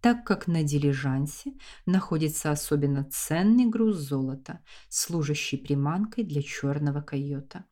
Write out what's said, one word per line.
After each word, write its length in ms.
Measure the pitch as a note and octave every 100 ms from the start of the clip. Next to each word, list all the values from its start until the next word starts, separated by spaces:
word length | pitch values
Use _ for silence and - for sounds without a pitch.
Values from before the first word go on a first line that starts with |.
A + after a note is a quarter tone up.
| A#3+
так 180 | A#3+
как 220 | - F#3+ -
на 160 | E3
дилижансе 920 | D3+ C#3+ C#3+ C3+ C#3 C3 D3 - C#4 C4+ - - -
находится 640 | F#3+ - D#3+ D#3 D#3 D#3
особенно 520 | D3 - D3 C#3+ C#3 C3+
ценный 600 | - - D#3+ G3 A#3+ A#3+
груз 300 | A3 A3 F#3+
золота, 640 | C#3 C#3 C3 C3+ - F3 - - -
служащий 720 | - - E3+ D3 D3 - C3+
приманкой 680 | - C#3+ C#3+ F3 G#3+ -
для 200 | G3 D3
чёрного 580 | C#3 - C#3 C#3+ D3 C#3+
койота. 640 | D3 C#3 C#3+ C#3 C3+ F3+ F#3